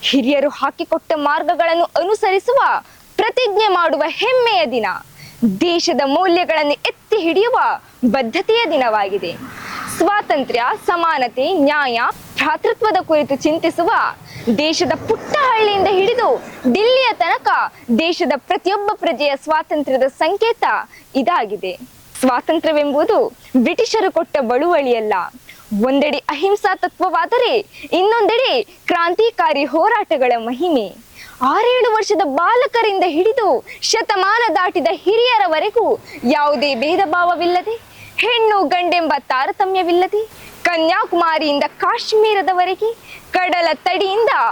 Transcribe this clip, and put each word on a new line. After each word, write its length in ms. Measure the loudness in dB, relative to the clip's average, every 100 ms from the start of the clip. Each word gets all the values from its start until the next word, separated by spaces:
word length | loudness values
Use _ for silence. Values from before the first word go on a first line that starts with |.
ಹಿರಿಯರು 460 | 0 0 2 0 0
ಹಾಕಿಕೊಟ್ಟ 640 | -2 -6 -6 -4 -4 _ -2
ಮಾರ್ಗಗಳನ್ನು 680 | 0 -2 -2 0 0 0
ಅನುಸರಿಸುವ 720 | 0 -2 0 0 2 0 0 2 2 0 -6 -20 -20 -4
ಪ್ರತಿಜ್ಞೆ 520 | -2 0 0 0 2
ಮಾಡುವ 340 | 2 0 0 -2
ಹೆಮ್ಮೆಯ 600 | -2 0 2 2 2 0
ದಿನ. 200 | -2 -2 -6 -10 -20 -20 -2 -2 0
ದೇಶದ 400 | 0 0 0 0
ಮೌಲ್ಯಗಳನ್ನು 680 | 0 2 2 2 2 0 0
ಎತ್ತಿ 440 | -2 -4 -8 -2 0
ಹಿಡಿಯುವ 420 | 2 2 2 2 0 -2 -8 -2 0
ಬದ್ಧತೆಯ 580 | 0 -2 -4 0 0 2
ದಿನವಾಗಿದೆ. 600 | 0 0 0 -2 -4 -6 -10 -14 -16 -14 -12 -10 -2
ಸ್ವಾತಂತ್ರ್ಯ, 680 | 0 0 0 -2 0 -2 -2 -4 -2
ಸಮಾನತೆ, 680 | 0 0 0 -2 -2 -2
ನ್ಯಾಯ, 480 | 2 2 2 0 0 -2 -4 -12 -4
ಭ್ರಾತೃತ್ವದ 580 | -2 0 -2 0 0 0 2
ಕುರಿತು 300 | 0 2 0
ಚಿಂತಿಸುವ, 540 | 0 0 -2 0 0 2 0 -4 -16 -10 -2 0
ದೇಶದ 340 | 0 0 -2 -2 -2
ಪುಟ್ಟ 280 | -4 -2 -2
ಹಳ್ಳಿಯಿಂದ 520 | 0 2 2 2 2
ಹಿಡಿದು 560 | 2 2 2 0 0 -4 -6 -2
ದಿಲ್ಲಿಯ 340 | 2 2 2 2
ತನಕ 360 | 0 0 0 0 0 -2 -6 -2 0
ದೇಶದ 340 | 0 0 0 -2
ಪ್ರತಿಯೊಬ್ಬ 540 | -2 -2 0 -2 -2
ಪ್ರಜೆಯ 380 | -2 -2 -2 -2 -2
ಸ್ವಾತಂತ್ರ್ಯದ 600 | -2 -2 0 -4 0 0 0 0
ಸಂಕೇತ 460 | -2 0 0 0 0 -2 -4 -16 -6 -2
ಇದಾಗಿದೆ. 600 | 0 0 -2 -6 -8 -10 -16 -20 -20 -2
ಸ್ವಾತಂತ್ರ್ಯವೆಂಬುದು 1160 | 0 0 0 0 2 0 0 0 2 2 0 -4 -4 0
ಬ್ರಿಟಿಷರು 560 | 0 0 0 0 0
ಕೊಟ್ಟ 240 | 0 -2 -2
ಬಳುವಳಿಯಲ್ಲ. 720 | 0 0 2 0 0 0 0 -2 -4 -12 -20 -20 -8 -2 0
ಒಂದೆಡೆ 320 | 2 0 -2
ಅಹಿಂಸಾ 560 | -4 -2 0 0 0
ತತ್ವವಾದರೆ, 840 | -2 -4 _ -2 -2 0 0 2 0 -4 -14 -4
ಇನ್ನೊಂದೆಡೆ 680 | 0 2 2 2 2 0 0
ಕ್ರಾಂತಿಕಾರಿ 1000 | -4 -10 -4 -2 0 2 0 2 0 0
ಹೋರಾಟಗಳ 680 | 0 2 2 2 0 0 2 0
ಮಹಿಮೆ. 560 | -2 -4 0 0 -2 -10 -20 -20 -20 -4
ಆರೇಳು 520 | 0 2 2 2 2
ವರ್ಷದ 260 | 2 0 0
ಬಾಲಕರಿಂದ 800 | 0 2 2 2 2 2 0 2 0
ಹಿಡಿದು 580 | 2 2 2 2 0 -2 -10
ಶತಮಾನ 720 | -4 -2 0 0 2 2 2
ದಾಟಿದ 320 | 0 0 0 -2
ಹಿರಿಯರವರೆಗೂ 1080 | -2 0 2 2 2 2 0 0 0 0 0 -4 -6
ಯಾವುದೇ 500 | -2 0 2 0 0
ಭೇದ 260 | 0 0 0
ಭಾವವಿಲ್ಲದೆ, 920 | 0 2 0 0 0 0 -2 -8 -10 -20 -20 -6
ಹೆಣ್ಣು 480 | -2 2 2 2
ಗಂಡೆಂಬ 480 | 0 0 0 0 0 -2
ತಾರತಮ್ಯವಿಲ್ಲದೆ, 1080 | -2 -2 -2 -2 -2 0 0 2 0 -2 -6 -12 -20 -8
ಕನ್ಯಾಕುಮಾರಿಯಿಂದ 1000 | -4 0 0 0 0 0 0 0 0 0 -2
ಕಾಶ್ಮೀರದವರೆಗೆ, 1300 | -2 -2 -2 0 2 2 2 0 0 0 0 -4 -6 -14 -20 -6
ಕಡಲ 360 | -4 -2 0 0
ತಡಿಯಿಂದ 560 | -2 -2 -2 0 0 2 2 0